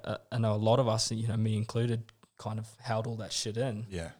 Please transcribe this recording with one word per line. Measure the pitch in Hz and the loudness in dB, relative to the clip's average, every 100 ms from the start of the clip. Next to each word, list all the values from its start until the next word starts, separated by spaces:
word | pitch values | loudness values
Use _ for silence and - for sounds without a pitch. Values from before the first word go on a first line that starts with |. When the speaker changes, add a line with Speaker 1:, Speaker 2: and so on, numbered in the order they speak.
Speaker 1:
uh, | - 107 - | -4 -8 -4
I | 120 | 0
know | 113 | 2
a | 104 | 4
lot | 110 123 | 6 6
of | 120 | 6
us, | 110 - | 2 0
you | 113 113 | 0 0
know, | 113 | 2
me | 110 107 | 2 0
included, | 110 117 120 113 110 _ - _ | 0 0 0 -2 -4 _ -20 _
kind | - 110 | -6 -6
of | 110 - | -8 -12
held | 120 110 117 | -2 -2 -2
all | 110 | -6
that | 101 | -6
shit | - 113 107 | -4 -4 -2
in | 131 107 117 | -2 -4 -6
Speaker 2:
Yeah. | 92 82 | -6 -8